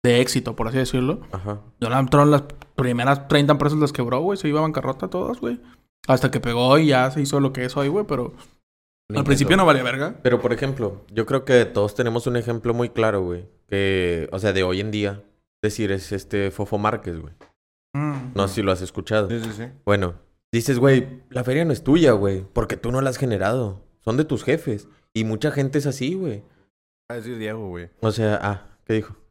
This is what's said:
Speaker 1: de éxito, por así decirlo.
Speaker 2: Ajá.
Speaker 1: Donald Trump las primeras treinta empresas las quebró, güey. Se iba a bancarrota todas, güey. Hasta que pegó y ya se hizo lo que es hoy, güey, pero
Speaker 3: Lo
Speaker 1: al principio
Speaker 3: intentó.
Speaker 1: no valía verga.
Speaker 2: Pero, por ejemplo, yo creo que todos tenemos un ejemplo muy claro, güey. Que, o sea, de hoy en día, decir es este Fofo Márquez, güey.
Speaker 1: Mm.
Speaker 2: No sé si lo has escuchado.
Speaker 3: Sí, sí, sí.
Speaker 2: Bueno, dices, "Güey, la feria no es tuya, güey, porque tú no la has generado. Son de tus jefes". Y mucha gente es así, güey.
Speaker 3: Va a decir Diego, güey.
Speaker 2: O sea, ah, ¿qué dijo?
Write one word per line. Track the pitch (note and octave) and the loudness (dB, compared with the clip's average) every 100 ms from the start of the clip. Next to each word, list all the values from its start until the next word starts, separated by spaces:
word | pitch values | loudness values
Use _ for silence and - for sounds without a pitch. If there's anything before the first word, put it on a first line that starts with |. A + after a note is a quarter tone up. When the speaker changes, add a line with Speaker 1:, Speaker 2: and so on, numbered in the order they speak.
| B2 | 4
Speaker 1:
de | A#2+ | 4
éxito, | B2+ - A#2+ A2+ | 2 0 -4 -6
por | A2+ | -2
así | C3 | -2
decirlo. | B2+ C3 B2+ G3+ - | 0 0 -2 -4 -8
Speaker 2:
Ajá. | F#2+ G2 G#2 - _ | -10 -8 -10 -12 _
Speaker 1:
Donald | A2 B2+ C3 | -2 0 4
Trump | D3 C#3+ | 6 6
las | D3 C#3+ - - - | 4 0 -16 -12 -4
primeras | B2+ A#2+ B2 C#3 - | -2 0 2 0 2
treinta | D3 C#3+ | 2 4
empresas | C#3+ D3 D3+ | 4 2 2
las | D3 | 0
quebró, | C#3+ A#2+ B2+ | 0 -2 0
güey. | E3+ G3 | -2 -2
Se | D#3 | -2
iba | D3+ | 0
a | |
bancarrota | D#3 D3+ - C3+ F#3 | 0 -2 -4 -6 -6
todas, | F3+ - B3 | -4 -4 -4
güey. | A#3 A#3+ - _ _ _ - | -6 -6 -12 _ _ _ 0
Hasta | C3 C3 | 2 2
que | C#3 | 0
pegó | A#2+ A#2+ B2 C#3+ | -2 0 4 6
y | D#3 | 6
ya | C3 C3 | 4 2
se | D3 | 0
hizo | C#3+ C#3+ | -2 2
lo | C#3 | 0
que | C3 B2 | -2 -4
es | D3 | -2
hoy, | C#3 | -2
güey, | F#3 G#3 | -2 -2
pero | C3+ A#2+ - - _ _ _ _ _ _ | -4 -6 -10 -20 _ _ _ _ _ _
Speaker 3:
Lo | A#2 | -4
Speaker 1:
al | C#3 | 2
principio | C#3 C#3 F#3 | 2 6 6
Speaker 3:
intentó. | |
Speaker 1:
no | F3+ | 6
valía | C#3 | 4
verga. | B2 C3 D#3 A#3 | 2 -4 -6 -2
Speaker 2:
Pero, | - A#2 | 0 2
por | B2 | 0
ejemplo, | A#2 C3+ C3+ G#2+ F#2+ - | -2 -4 -4 -6 -6 -8
yo | G#2+ A2 | -4 0
creo | C3 | -2
que | C3+ B2 A2+ | 4 4 4
todos | G#2+ G#2 - | 0 -2 0
tenemos | A#2+ A#2 B2+ | -2 -2 -2
un | A#2+ | -4
ejemplo | A#2 A#2 A#2+ | -4 -4 -2
muy | A#2 A#2+ | -2 -2
claro, | - A2 G2+ | 0 0 0
güey. | F2+ F2 F#2+ _ _ | -2 -6 -12 _ _
Que, | G2 G2 F#2+ F2+ E2+ D2+ | 0 2 2 0 -2 -4
o | F#2+ | -2
sea, | G#2 | 0
de | F#2+ | 2
hoy | F#2 F#2 | 2 0
en | G#2+ | -2
día, | G#2+ G2+ G2+ - _ _ _ | -2 -2 -4 -16 _ _ _
decir | G#2+ G#2 G#2 | -4 -2 -2
es | G2 - | -2 -4
este | G2 - G#2 G2 | -10 -4 -2 -2
Fofo | F#2 G2+ G#2 | -4 -4 -2
Márquez, | G#2 A2 - E2 | -2 -4 -8 -10
güey. | D2+ - - _ _ _ _ | -12 -20 -20 _ _ _ _
Speaker 1:
Mm. | C#3 D3+ C#3 B2+ G#2+ | -6 -6 -6 -8 -2
Speaker 2:
No | G2 | -2
sé | F#2+ | 0
si | |
lo | G2 | 0
has | F#2 | -2
escuchado. | F#2 - E2+ G#2+ G2 | -4 -10 -2 0 0
Speaker 3:
Sí, | A#2 | -4
sí, | A2+ G#2 | -6 -10
sí. | A#2+ C3 - | -14 -8 0
Speaker 2:
Bueno, | G2+ F2+ E2+ _ _ _ | 0 0 -6 _ _ _
dices, | A#2 A2+ B2 | -2 0 4
"Güey, | C3+ C3 B2+ - _ | 6 4 2 -12 _
la | B2 | -6
feria | B2 C#3 E3 | -2 0 0
no | |
es | C3 | 0
tuya, | - D#3+ D3+ | 4 6 6
güey, | G#2+ G2 F#2+ F#2+ | 6 2 -2 -4
porque | - A2 G2 | -4 -2 -4
tú | A#2 | -4
no | B2+ | -2
la | C3+ | -2
has | B2+ | -2
generado. | C3+ G2+ F#2+ B2+ A2 F#2+ - _ | -2 0 0 0 -4 -8 -16 _
Son | - B2 | -4 0
de | D3 | 0
tus | B2+ | -2
jefes". | - D#3+ - G2+ - _ _ | 0 -2 -2 -6 -8 _ _
Y | A2 | -4
mucha | A2 A2 D3+ | -2 -2 -2
gente | C#3+ C3+ C#3+ | -2 -2 -2
es | C#3 | -2
así, | C3+ C#3 | -4 -4
güey. | F#3 E3+ G#2 - _ _ _ _ _ _ | -4 -6 -8 -14 _ _ _ _ _ _
Speaker 3:
Va | A#2+ | -12
a | |
decir | A2 A#2+ | -10 -8
Diego, | G#2+ A2 G2+ | -8 -8 -10
güey. | F2 F2 _ | -10 -14 _
Speaker 2:
O | A2 | -2
sea, | G#2+ G#2+ G#2+ | 0 0 0
ah, | G2+ G2 - - - | -2 -6 -10 -20 -4
¿qué | |
dijo? | A2 G2+ G#2 _ | -4 -4 -16 _